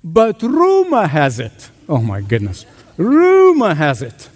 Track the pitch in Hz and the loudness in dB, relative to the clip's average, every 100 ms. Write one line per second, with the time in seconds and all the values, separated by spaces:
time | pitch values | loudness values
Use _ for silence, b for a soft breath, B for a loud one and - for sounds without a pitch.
0 | 165 165 226 - 233 320 359 381 370 277 | -2 0 0 -2 -4 0 2 2 2 0
1 | 180 151 139 117 113 - - _ - 139 | 0 0 0 -2 -10 -14 -20 _ -4 -2
2 | 113 101 101 113 101 95 - b b b | -2 -4 -4 -4 -4 -8 -16 b b b
3 | 196 294 359 381 370 330 226 151 151 131 | 0 2 4 4 4 4 0 0 -2 -2
4 | 131 - - | -10 -14 -20